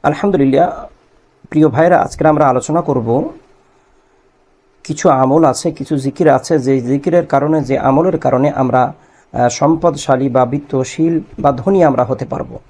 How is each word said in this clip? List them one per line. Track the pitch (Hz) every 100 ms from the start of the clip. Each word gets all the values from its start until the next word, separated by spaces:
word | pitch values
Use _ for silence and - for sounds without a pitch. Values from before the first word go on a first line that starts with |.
আলহামদুলিল্লাহ, | 151 147 202 185 135 135 180 - - _ _ _ _ _ _
প্রিয় | 156 151
ভাইরা, | 117 170 175
আজকে | - - 156
আমরা | 151 143
আলোচনা | 127 - 160
করব | 160 131 110 123 320 - _ _ _ _ _ _ _ _ _ _ _ _ _ _
কিছু | - 151 180
আমল | 131 131 147 151
আছে, | - 170
কিছু | 156 135 151
জিকির | 135 - 151
আছে, | 127 - 156
যে | 127 135
জিকিরের | 120 139 156 170 147
কারণে, | 139 147 160
যে | 123 135
আমলের | 135 135 180 165
কারণে | 139 127 147
আমরা, | - 127 127 127 - _ _ _
আহ, | 120 120
সম্পদশালী | - 147 160 170 143 - 131 135
বা | 123 123
বিত্তশীল | 143 - 135 131 - 160 165 - -
বা | 143
ধনী | 131 123 196
আমরা | 160 127
হতে | 123 131 131
পারবো। | - 135 117